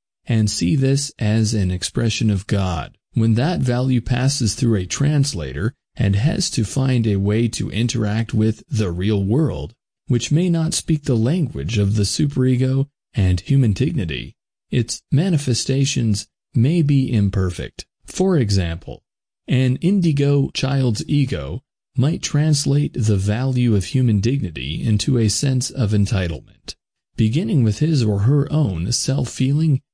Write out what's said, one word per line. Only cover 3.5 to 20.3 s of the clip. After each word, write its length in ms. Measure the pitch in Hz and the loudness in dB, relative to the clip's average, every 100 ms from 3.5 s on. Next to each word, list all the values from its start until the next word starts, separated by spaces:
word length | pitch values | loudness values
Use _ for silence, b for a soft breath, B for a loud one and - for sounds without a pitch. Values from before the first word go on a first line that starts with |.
| 170 | 0
value 400 | 127 120 131 123 | -2 0 0 0
passes 540 | - 123 131 - 110 - | 0 0 0 0 -2 0
through 200 | 120 107 | 0 0
a 100 | 92 | -2
translator 880 | - 143 151 139 90 69 67 107 - _ - | -2 0 2 0 -2 -8 -4 -6 -6 _ -2
and 220 | 101 98 | 0 2
has 320 | 127 - - | 0 0 -4
to 160 | - 107 | -2 -2
find 420 | 135 131 127 113 | -2 0 2 2
a 80 | 98 | 0
way 320 | 98 110 120 | 0 0 0
to 240 | - - | -2 -6
interact 600 | 104 120 123 104 110 110 | -2 -2 -2 -2 -2 -2
with 280 | 107 110 107 - | 0 0 -2 -4
the 240 | 104 98 | -4 -2
real 320 | 85 98 104 | -2 0 0
world, 500 | 98 123 147 87 73 - _ _ - | 0 0 0 -4 -8 -14 _ _ -2
which 260 | 123 - | -2 0
may 160 | 147 180 | 0 2
not 240 | 165 160 | 0 0
speak 320 | 165 - 151 143 | -4 -2 -2 0
the 100 | 117 | 0
language 640 | 113 180 127 71 71 113 | 2 0 -2 -4 -4 0
of 180 | 101 107 | 2 2
the 80 | |
superego 880 | 101 - 147 135 127 127 131 135 135 _ _ | 0 0 -2 0 2 2 2 0 -2 _ _
and 260 | - 92 90 | 0 2 2
human 320 | - 139 120 | 2 2 4
dignity, 640 | 98 - - 85 64 60 - _ _ - | 2 0 -2 -4 -6 -10 -16 _ _ -4
its 320 | 127 113 - - | -2 -2 -6 -2
manifestations 1160 | - 190 160 - 113 - 135 139 135 113 104 - _ _ | 0 2 0 0 -2 0 0 0 0 0 -2 -6 _ _
may 280 | - 127 175 | 0 2 2
be 280 | 147 139 131 | 2 2 2
imperfect. 760 | 110 101 95 92 - 64 - - _ - | 2 2 0 -2 -4 -10 -12 -20 _ -10
For 300 | - - 170 | -2 0 2
example, 680 | 104 98 85 85 - - _ _ _ _ - | 2 2 0 -4 -10 -16 _ _ _ _ -2
an 300 | 127 131 131 | 0 2 0
indigo 720 | 170 202 170 139 139 | 0 2 2 2 2